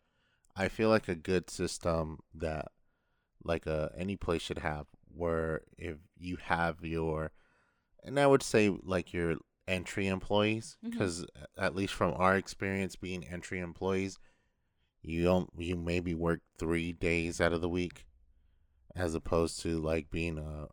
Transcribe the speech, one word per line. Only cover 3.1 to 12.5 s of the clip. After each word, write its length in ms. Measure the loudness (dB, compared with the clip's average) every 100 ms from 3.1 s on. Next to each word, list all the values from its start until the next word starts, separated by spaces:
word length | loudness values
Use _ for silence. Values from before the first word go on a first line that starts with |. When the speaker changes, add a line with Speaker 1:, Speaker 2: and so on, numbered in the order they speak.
| _ _ _
Speaker 1:
like, 240 | -4 -2 0
uh, 220 | -2 -2 -4
any 220 | -4 -2
place 240 | -2 -2
should 160 | -2 -4
have, 280 | -4 -4 -8 -18 -20
where 560 | -4 -2 0 0 -4 -6 -12
if 200 | -10 -10 -16 -12
you 200 | -8 -8
have 460 | -2 0 0 -2 -4
your, 480 | -2 0 -2 -4 -8 _ _ _ _ _ _
and 160 | -6 2
I 80 | 6
would 160 | 6
say, 260 | 6 4 6
like, 440 | 2 0 -2 -2
your 240 | -2 0 -2 -6 _ -4
entry 400 | -4 -2 -2 0
employees, 680 | 0 2 4 4 2 -4 -12
Speaker 2:
Mm-hmm. 240 | -8 -2 -2
Speaker 1:
'cause 180 | -2 -8 -14 -18 -2
at 180 | -2 0
least 180 | -2
from 200 | 0 0 4
our 220 | 4 4
experience 580 | 0